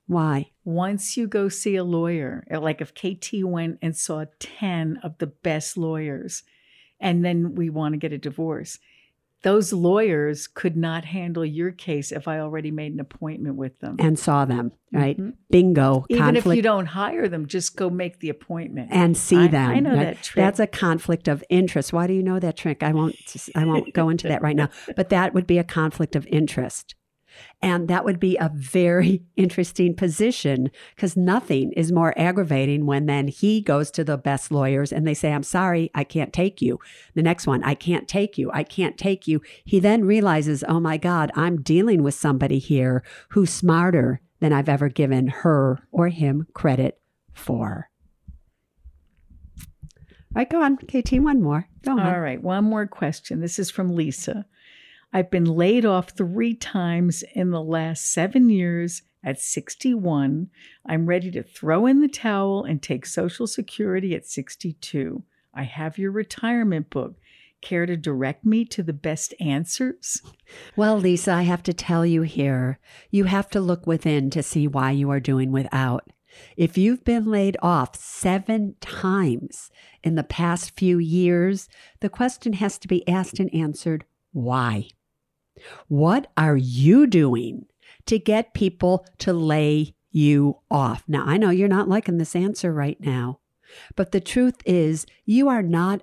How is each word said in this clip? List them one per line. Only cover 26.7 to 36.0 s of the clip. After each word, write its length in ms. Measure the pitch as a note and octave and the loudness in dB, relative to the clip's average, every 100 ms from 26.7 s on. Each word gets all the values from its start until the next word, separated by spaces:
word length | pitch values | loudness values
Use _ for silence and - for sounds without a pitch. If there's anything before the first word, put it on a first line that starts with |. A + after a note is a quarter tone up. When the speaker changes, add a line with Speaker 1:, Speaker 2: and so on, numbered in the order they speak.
| - - - _ _ _ - - - | -8 -16 -20 _ _ _ -20 -20 -4
Speaker 1:
And 260 | F#3+ F3 E3+ | 0 0 2
that 160 | F3+ | 0
would 140 | - F3+ | 0 0
be 180 | F#3 F#3 | 2 2
a 140 | D#3+ | 0
very 680 | D3+ C3 F#3 F3 F3 F3 F#3 - | -4 -2 2 4 4 4 2 -2
<laughs> 60 | - | 0
interesting 580 | F#3 F3+ F3 - F3+ | 0 2 -4 2 0
position, 760 | E3+ F#3 D#3 A3 B3 C#3+ C3+ C3 - - - | 2 -2 2 0 0 0 0 -2 -6 -20 -6
'cause 200 | F#3+ F#3 | -2 0
nothing 560 | F3+ G#3+ - C#3 C3 | 2 2 0 0 0
is 200 | - E3 | 0 0
more 260 | F3 E3 - | 2 2 2
aggravating 680 | E3 F#3 E3+ C3+ C3+ C#3+ D3 | 0 0 0 0 2 0 0
when 200 | C#3+ D3+ | 0 0
then 220 | C#3+ C#3+ | 0 -2
he 320 | - G3+ A3 | 0 2 2
goes 300 | G#3 C#3+ D3+ | 2 0 0
to 120 | - | -4
the 120 | D#3 C#3+ | -4 -2
best 340 | C#3+ C#3 - | -2 -2 -2
lawyers 420 | D3 C3+ C#3 C#3+ | 0 2 0 0
and 140 | - D#3 | -2 -2
they 80 | |
say, 180 | D3+ D#3 | 0 -2
"I'm 100 | D3 | -2
sorry, 480 | C3+ F#3 F#3 E3+ E3 | -2 -2 0 0 -2
I 100 | D3+ | -4